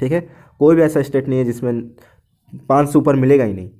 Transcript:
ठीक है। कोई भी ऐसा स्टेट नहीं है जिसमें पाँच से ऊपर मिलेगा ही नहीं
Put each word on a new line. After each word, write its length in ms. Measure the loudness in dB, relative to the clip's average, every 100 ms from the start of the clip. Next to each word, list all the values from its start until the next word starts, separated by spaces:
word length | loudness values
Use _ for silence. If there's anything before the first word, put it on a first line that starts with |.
ठीक 120 | -4
है। 160 | -4 -6 -16 _ 0
कोई 180 | 4 4
भी 60 |
ऐसा 200 | 2 0
स्टेट 260 | -2 -4 -2
नहीं 100 | -2
है 60 |
जिसमें 460 | -4 -4 -6 -6 -10 -20 _ _ _ _ _ -14 -2
पाँच 200 | 0 2
से 100 | 2
ऊपर 180 | 2 2
मिलेगा 280 | 2 2
ही 100 | 2
नहीं 160 | -6 -12